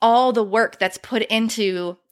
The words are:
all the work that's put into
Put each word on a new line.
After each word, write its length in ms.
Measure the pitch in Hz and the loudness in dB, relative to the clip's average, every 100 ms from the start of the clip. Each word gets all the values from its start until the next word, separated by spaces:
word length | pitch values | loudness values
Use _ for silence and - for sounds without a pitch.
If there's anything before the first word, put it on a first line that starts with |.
all 320 | 226 240 254 | 2 4 4
the 120 | 233 | 2
work 340 | 208 220 220 - | 0 0 0 -2
that's 200 | 185 - | -4 -6
put 240 | - 240 | -6 -4
into 720 | - 220 226 226 202 185 175 180 _ | -2 -2 -2 -2 -2 -2 -6 -10 _